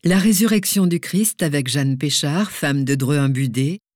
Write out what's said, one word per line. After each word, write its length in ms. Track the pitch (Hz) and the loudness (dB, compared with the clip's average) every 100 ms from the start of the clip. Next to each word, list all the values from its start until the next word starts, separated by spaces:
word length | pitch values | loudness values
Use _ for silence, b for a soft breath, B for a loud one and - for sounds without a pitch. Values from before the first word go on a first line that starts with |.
La 160 | 170 190 | 2 2
résurrection 680 | 196 190 220 214 196 196 185 | 4 4 4 2 0 0 2
du 140 | 170 | 0
Christ 420 | - 180 214 - | -2 -2 -2 -2
avec 260 | 165 143 127 | -2 -2 -2
Jeanne 280 | 135 135 131 | -2 0 0
Péchard, 540 | 147 - 147 156 208 | -2 -2 -2 -2 -2
femme 340 | - 147 139 | -2 -2 0
de 100 | 135 | 0
Dreux-Imbudet, 840 | 139 131 147 139 131 135 117 139 196 _ | -2 0 0 0 0 -2 -2 -4 -4 _